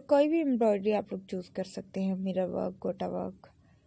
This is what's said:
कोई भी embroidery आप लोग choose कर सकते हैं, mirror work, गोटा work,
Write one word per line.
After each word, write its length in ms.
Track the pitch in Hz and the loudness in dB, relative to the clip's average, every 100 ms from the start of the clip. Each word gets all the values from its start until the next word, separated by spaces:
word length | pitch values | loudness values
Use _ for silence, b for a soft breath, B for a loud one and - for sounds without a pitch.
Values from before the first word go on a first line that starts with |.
| - | 4
कोई 180 | 285 302 | 4 6
भी 140 | 330 | 2
embroidery 500 | 285 240 226 202 202 | 2 4 4 4 2
आप 200 | 208 196 | 0 -2
लोग 120 | 190 190 | -8 -8
choose 260 | 185 - | -10 -8
कर 120 | - 185 - | -8 -8 -10
सकते 260 | - 190 | -8 -4
हैं, 140 | 190 185 | -2 -2
mirror 300 | 190 185 180 | -2 -2 -2
work, 280 | 185 185 190 | -2 -6 -4
गोटा 260 | 190 190 185 | -6 -4 -6
work, 380 | 180 185 185 - _ b b | -4 -8 -10 -20 _ b b